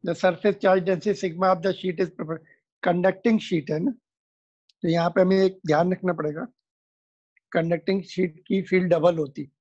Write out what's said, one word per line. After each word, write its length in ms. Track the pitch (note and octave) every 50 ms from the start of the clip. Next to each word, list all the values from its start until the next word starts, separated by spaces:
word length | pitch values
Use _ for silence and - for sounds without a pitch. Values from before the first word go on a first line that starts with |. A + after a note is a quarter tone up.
| -
The 120 | D#3 E3+
surface 400 | - - F#3 F3 D#3+ - G#3 G3 G3+
charge 240 | - G3 F#3 F#3+ F3
density 280 | F#3 F#3+ E3+ - G#3+ G3
sigma 340 | G3 - F#3 D#3+ E3+ F#3
of 140 | F#3 F#3 F3
the 120 | E3 G3 F#3
sheet 260 | - - F#3+ F3 D#3+
is 100 | F#3 E3
proper-, 300 | - - E3 D#3 E3 D#3+ _ _ _ _ _ _ _ _ -
conducting 540 | F3+ E3+ F3+ F3+ F#3+ F#3+ F#3+ _ A#3 A3 G#3+
sheet 300 | - - F#3 D#3+ C#3 -
है 100 | D#3 D#3
ना, 120 | F3+ B3+ A#3 _ _ _ _ _ _ _ _ _ _ _ _ _ _ _ _ _ -
तो 60 | F3
यहाँ 200 | E3 E3+ E3 F3
पे 120 | F3 G3
हमें 160 | F#3 F#3 F#3+
एक 220 | F#3+ F#3+ F#3 F#3 - _
ध्यान 240 | D#3 D3+ D3+ F3 F3+
रखना 220 | F#3 - - F3+ E3+
पड़ेगा, 340 | D#3+ D#3 D3+ D3 D#3+ - - _ _ _ _ _ _ _ _ _ _ _ _ _ _ _ _ _ _ _ _
conducting 500 | - E3+ E3 E3 E3+ E3 - - F#3+ G3 E3+
sheet 360 | - - F3+ F#3 F3 D#3 - _
की 140 | _ G3 F#3+ F#3 -
field 220 | F#3 F#3 F3+ F3 F3
double 240 | E3 D3+ F3 E3+
होती। 320 | D#3+ D3+ C3+ - - C#3+ - _ _